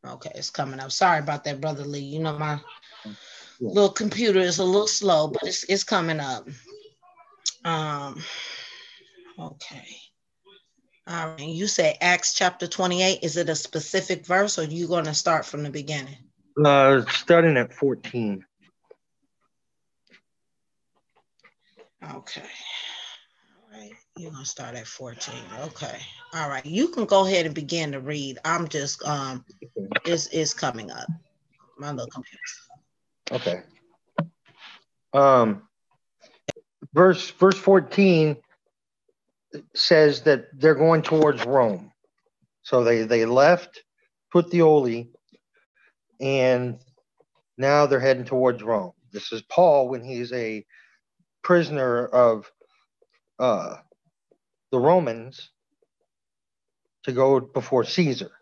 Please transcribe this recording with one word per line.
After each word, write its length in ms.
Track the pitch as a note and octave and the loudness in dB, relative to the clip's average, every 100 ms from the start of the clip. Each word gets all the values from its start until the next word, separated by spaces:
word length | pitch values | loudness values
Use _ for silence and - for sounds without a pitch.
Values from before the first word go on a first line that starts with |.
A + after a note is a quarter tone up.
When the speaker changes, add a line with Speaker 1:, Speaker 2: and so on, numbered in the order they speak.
| B2+ | -18
Speaker 1:
Okay, 260 | B2+ D3 | -16 -16
it's 160 | - C3+ | -12 -12
coming 300 | - C3+ C3+ | -8 -8 -8
up. 120 | C3+ | -10
Sorry 280 | - F#3 D#3+ | 0 2 2
about 240 | D3 C#3+ | -2 -6
that, 180 | D3+ C#3 | -8 -8
Brother 220 | D#3 C#3+ | -8 -8
Lee. 160 | C#3+ C#3+ | -10 -10
You 200 | C#3 D3+ | -10 -6
know, 180 | D#3+ D3 | -6 -6
my 220 | D3+ D3 - - _ - G#3+ | -6 -6 -10 -20 _ -20 -20
Speaker 2:
Yeah. 60 | G3+ - - - _ | -20 -20 -20 -20 _
Speaker 1:
little 300 | A#3+ G3 G3+ | -2 2 2
computer 500 | G3 G#3+ G3 A#3 F#3+ | 2 -6 -2 2 2
is 200 | F3+ E3+ | 2 0
a 40 | |
little 240 | F#3 G3 G#3 | 2 2 0
slow, 400 | - G3+ D#3+ D#3 | -2 2 2 2
but 160 | - | -4
it's, 200 | - F#3 - | -6 -8 -4
it's 180 | G3 | -4
coming 360 | - G3+ E3 D#3 | 0 -2 -2 -4
up. 280 | C#3 A#2+ A#2+ C#3 _ - A4 _ _ _ _ _ - - E3+ | -6 -8 -10 -20 _ -20 -20 _ _ _ _ _ -10 -8 -6
Um, 580 | E3 D#3 D3 C#3+ D3 D#3+ - - - - - - - _ _ - - | -4 -4 -6 -10 -14 -14 -14 -14 -16 -18 -20 -20 -20 _ _ -20 -18
okay. 480 | E3 - - - - - - _ _ _ _ _ _ _ _ _ - | -18 -18 -20 -20 -20 -20 -20 _ _ _ _ _ _ _ _ _ -12
All 260 | E3+ D#3+ | -10 -10
right, 80 | D#3 | -10
you 280 | D3 E3 G3+ | -12 -6 -4
say 300 | - D#3+ D3+ | 0 0 2
Acts 340 | F3 F3 - | 0 0 0
chapter 340 | - F#3 F3 F3 | 0 -2 -2 -10
twenty-eight. 520 | - F#3 F3+ F#3 F#3+ | -2 -2 2 0 0
Is 120 | E3+ D3+ | -4 -4
it 140 | E3 | -4
a 60 | D#3 | -4
specific 680 | - D#3+ - F#3+ F#3 F3+ - | -6 -10 -4 -4 -4 -8 0
verse, 320 | F#3 G3+ F#3+ | 0 0 -2
or 60 | |
you 240 | D#3 D#3+ E3+ | -6 -6 -4
gonna 260 | F3 D#3 | -4 -2
start 320 | D3+ - D#3+ - | -4 0 -2 -2
from 180 | D3 | -10
the 60 | D3 | -8
beginning? 480 | C#3+ C#3+ D3+ C3 C#3+ _ _ _ - | -10 -8 -10 -10 -18 _ _ _ 2
Speaker 2:
Uh, 380 | D3 C#3 C3+ C3+ A2+ | 6 6 6 6 2
starting 480 | - - E3+ E3 C#3 | -6 4 6 6 4
at 160 | A#2 | 0
fourteen. 720 | - C#3 A#2+ - B2 A2 F#2+ - _ _ _ _ _ _ _ _ _ _ _ _ _ _ _ _ _ _ _ _ _ _ _ _ _ _ _ _ _ _ _ _ _ - _ | -2 -2 -2 -8 -6 -4 -6 -10 _ _ _ _ _ _ _ _ _ _ _ _ _ _ _ _ _ _ _ _ _ _ _ _ _ _ _ _ _ _ _ _ _ -20 _
Speaker 1:
Okay. 380 | D3+ - - - | -18 -18 -16 -16
All 1400 | C#3+ - - - - - - - _ _ _ _ _ - | -16 -18 -14 -12 -12 -14 -18 -20 _ _ _ _ _ -20
right. 140 | - - _ - | -20 -20 _ -20
You're 140 | E3 | -18
gonna 140 | D3 C#3 | -14 -14
start 300 | - B2 A#2+ | -14 -14 -16
at 120 | A2+ | -16
fourteen. 560 | - B2+ A#2 - B2 A#2+ C3 | -18 -18 -16 -16 -16 -16 -14
Okay. 380 | D3+ - C#3+ B2 C3+ - - | -14 -12 -14 -14 -18 -20 -16
All 140 | E3 D3 | -8 -8
right. 180 | C#3 D3 | -8 -6
You 240 | F3 E4 | -2 -2
can 160 | E4+ G#3+ | -2 2
go 200 | G3 F#3+ | 4 4
ahead 200 | F#3+ D#3+ | 2 -2
and 100 | D3+ | -6
begin 360 | C#3+ E3+ D#3 | -6 -6 -4
to 60 | C#3 | -8
read. 380 | C3 D3 C#3 B2+ D#3 | -8 -8 -8 -8 -4
I'm 220 | E3+ E3 | -4 -4
just, 360 | D3+ C#3 - | -6 -8 -8
um, 400 | - D3 C3+ B2+ - _ - - | -6 -6 -6 -10 -14 _ -18 -14
Speaker 2:
Okay. 100 | G2 G#2+ - | -8 -8 -4
Speaker 1:
it's, 220 | E3+ - | -4 -2
it's 260 | - D3+ | -4 -4
coming 380 | - D3 A2+ G#2+ | -4 -6 -6 -12
up. 160 | A1 - E3 _ _ _ _ _ _ | -14 -12 -12 _ _ _ _ _ _
My 140 | C#3+ | -12
little 160 | C#3 A#2 | -10 -12
computer. 360 | C3 B2 - - - _ _ _ _ _ _ - | -14 -20 -18 -18 -18 _ _ _ _ _ _ -10
Speaker 2:
Okay. 320 | - - F2+ - _ _ _ _ _ E3 _ _ _ - - _ _ _ | -6 -4 -6 -10 _ _ _ _ _ -18 _ _ _ -20 -20 _ _ _
Um, 500 | C#3 C#3 C3 A2+ G2+ _ _ _ _ _ _ _ _ - - _ _ - | 4 6 6 4 -2 _ _ _ _ _ _ _ _ -16 -16 _ _ -6
verse, 380 | D3 F#3 F3 - | 4 6 4 -4
verse 260 | - F#3+ F#3+ | 2 2 4
fourteen 800 | - F#3+ - - G3 E3+ D#3 D3 _ _ _ _ _ _ _ _ _ _ _ - - - | 4 4 4 2 4 6 2 0 _ _ _ _ _ _ _ _ _ _ _ -20 -16 -4
says 460 | - E3 D3+ C3+ | 4 6 6 4
that 240 | D#3 C3+ - C3+ | 2 0 -2 2
they're 160 | D3+ C#3+ | 4 4
going 260 | D#3+ E3 | 4 4
towards 420 | D#3 D#3+ D3+ C3+ | 2 4 4 2
Rome. 480 | A#2+ C3+ A#2 F#2+ - _ _ _ _ _ _ _ | 0 2 2 0 -8 _ _ _ _ _ _ _
So 220 | - C3 | 0 2
they, 180 | A#2 A#2 | 4 2
they 220 | A2+ A#2 A2+ | 2 0 2
left 580 | B2 D3 F3 - - _ _ _ _ _ | 4 6 4 0 -20 _ _ _ _ _
Puteoli, 800 | F3 E3+ F3 D#3+ D3+ B2+ A#2 A#2 _ _ _ _ _ _ _ _ _ _ _ | 0 2 4 6 6 2 -4 -8 _ _ _ _ _ _ _ _ _ _ _
and 600 | C3+ C3+ B2+ B2 B2 A#2+ _ _ _ _ _ _ _ - | -2 2 2 2 0 -8 _ _ _ _ _ _ _ -4
now 300 | C3+ D3 D3 | 2 4 4
they're 120 | C3+ | 2
heading 260 | C3 B2+ A#2+ | 2 0 0
towards 360 | C3 B2+ - | 0 2 0
Rome. 300 | G#2+ A2 F#2 _ _ | -2 -2 -4 _ _
This 200 | G#2 - | -14 -10
is 100 | A2+ | -12
Paul 480 | - - F3 C#3+ C3 | -4 4 6 6 2
when 140 | C3 | -4
he's 280 | A#2+ B2 A#2+ | -8 -10 -8
a 300 | B2 A2+ G#2+ - _ _ _ _ _ _ _ | -6 -6 -8 -12 _ _ _ _ _ _ _
prisoner 600 | - F3+ D3+ D3 C3 A#2+ B2 | 2 2 2 -2 -2 -2 0
of, 460 | B2 A#2+ A2 - _ _ _ _ _ _ _ _ _ | 4 4 4 -6 _ _ _ _ _ _ _ _ _
uh, 380 | B2+ G#2 - - _ _ _ _ _ _ _ _ _ | -2 0 -4 -14 _ _ _ _ _ _ _ _ _
the 60 | C3 | 0
Romans 680 | C3 F3+ D3 A2+ A#2+ C3+ - _ _ _ _ _ _ _ _ _ _ _ _ _ _ _ - | 4 4 2 -6 -12 -20 -20 _ _ _ _ _ _ _ _ _ _ _ _ _ _ _ -6
to 60 | |
go 280 | B2+ C3+ C3+ | 2 4 4
before 460 | B2+ - A#2+ C3 A2+ | 0 -8 0 0 0
Caesar. 440 | - E3 B2 G2 _ | 0 0 0 -8 _